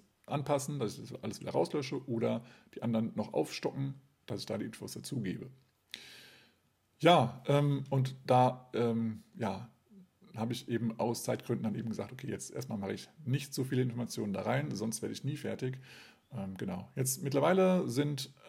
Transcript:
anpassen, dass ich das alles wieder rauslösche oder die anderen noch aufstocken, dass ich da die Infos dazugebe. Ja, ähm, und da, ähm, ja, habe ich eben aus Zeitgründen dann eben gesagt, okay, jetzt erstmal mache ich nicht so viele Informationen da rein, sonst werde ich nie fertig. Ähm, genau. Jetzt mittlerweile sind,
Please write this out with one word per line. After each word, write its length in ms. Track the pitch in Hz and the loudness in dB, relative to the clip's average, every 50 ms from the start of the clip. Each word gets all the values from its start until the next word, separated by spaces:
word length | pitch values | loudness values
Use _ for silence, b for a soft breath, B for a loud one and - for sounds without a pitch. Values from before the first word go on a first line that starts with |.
| - _ _ _ _ | -18 _ _ _ _
anpassen, 520 | - - 147 135 - 143 139 131 143 147 139 | -4 -2 -2 2 2 2 2 0 -2 -2 -2
dass 180 | 120 104 - | -2 -2 -2
ich 120 | - 113 113 | -6 -10 -12
das 140 | 117 - - | -10 -8 -8
alles 160 | 110 95 - | -8 -8 -8
wieder 120 | - - | -6 -2
rauslösche 560 | - 143 165 170 - 151 135 - 147 131 - | 2 2 2 2 0 -2 -2 -2 -4 -6 -4
oder 360 | - 117 113 113 117 117 113 - B B B B B - | -2 -2 0 2 0 0 -2 -4 B B B B B -10
die 60 | - | -6
anderen 300 | - 117 113 113 113 110 - | -2 0 2 2 0 0 -2
noch 180 | 107 104 - - | -4 -4 -2 0
aufstocken, 600 | - - - - - - - - 135 139 135 131 - - _ _ _ _ | 0 0 -2 -2 -4 -4 -4 -2 -2 -4 -4 -6 -8 -16 _ _ _ _
dass 160 | - 104 98 | -8 -8 -6
ich 40 | - | -4
da 120 | - 107 | -4 -4
die 80 | 104 110 | -4 -4
Infos 280 | 113 110 - 107 101 - | -6 -8 -10 -10 -10 -10
dazugebe. 560 | - - - 139 123 101 92 87 - - - - - _ _ _ _ _ B B B B B B B B B B B B B B B B B _ _ _ _ _ - | -10 -8 -6 -4 -4 -2 -2 -4 -6 -8 -12 -14 -20 _ _ _ _ _ B B B B B B B B B B B B B B B B B _ _ _ _ _ 6
Ja, 420 | 151 165 175 156 120 - - - - | 8 10 10 10 8 4 0 -2 0
ähm, 360 | - 143 143 147 143 143 135 135 - | 4 4 6 6 4 2 0 0 0
und 260 | 139 135 131 131 - - - | 2 2 2 2 -2 -2 2
da, 440 | - 127 127 127 127 - - - - - | 6 6 8 8 6 4 0 -8 -4 0
ähm, 500 | 113 120 117 113 113 113 113 107 - - _ - | 0 2 2 2 2 0 -2 -4 -6 -12 _ -8
ja, 340 | - 113 98 95 98 123 131 - _ _ _ 104 95 - _ _ _ - - - | -4 -4 -2 -2 -4 -8 -12 -18 _ _ _ -20 -20 -20 _ _ _ -20 -12 -8
habe 180 | 107 113 120 123 | -4 -4 -4 -4
ich 140 | - - - | -4 -4 -2
eben 300 | 120 113 117 113 110 - | -2 0 0 -2 -2 0
aus 240 | - 120 117 - - | 0 0 -2 -2 -2
Zeitgründen 400 | - 113 110 - - 120 - 117 | -2 -2 -2 0 -2 -2 0 0
dann 120 | 110 101 | -2 -2
eben 140 | 113 117 113 | -2 -4 -4
gesagt, 220 | 107 104 101 - | -4 -4 -6 -8
okay, 160 | 127 - - | -8 -10 -6
jetzt 240 | - 104 92 - - | -6 -6 -6 -6 -8
erstmal 260 | - - 131 - 117 | -8 -8 -6 -6 -6
mache 160 | 101 98 95 104 | -4 -4 -4 -4
ich 160 | 98 - - - - 156 | -6 -8 -14 -16 -8 -2
nicht 280 | 123 127 143 - - - | 0 0 0 0 -2 -4
so 100 | - 131 | -4 -2
viele 180 | 131 135 127 | 0 2 2
Informationen 520 | 127 123 113 120 117 113 - 117 110 104 95 | 2 2 0 -4 -4 -4 -4 -4 -2 -2 -2
da 80 | 95 | 0
rein, 280 | 95 107 123 139 151 - | 0 2 2 2 0 -2
sonst 300 | - 95 107 113 110 - | -2 -2 -2 -2 -4 -4
werde 120 | 110 110 110 | -4 -6 -6
ich 100 | - - | -4 -4
nie 140 | 135 - | -4 -4
fertig. 420 | - - 107 107 - 131 131 131 - B B B B B B B B B - | -4 -4 -4 -4 -2 -4 -4 -4 -6 B B B B B B B B B -12
Ähm, 240 | - - - 95 95 | -8 -8 -6 -6 -6
genau. 320 | - - 95 92 92 - - - | -6 -6 -4 -4 -6 -8 -6 -2
Jetzt 280 | 135 131 131 - - - | -2 0 0 0 -2 -2
mittlerweile 640 | 139 135 139 143 165 185 190 185 185 185 180 127 | 0 2 4 6 6 6 6 6 6 6 4 2
sind, 460 | 123 113 131 147 147 147 131 135 - - - - | 2 2 2 2 2 0 -2 -6 -8 -12 -14 -8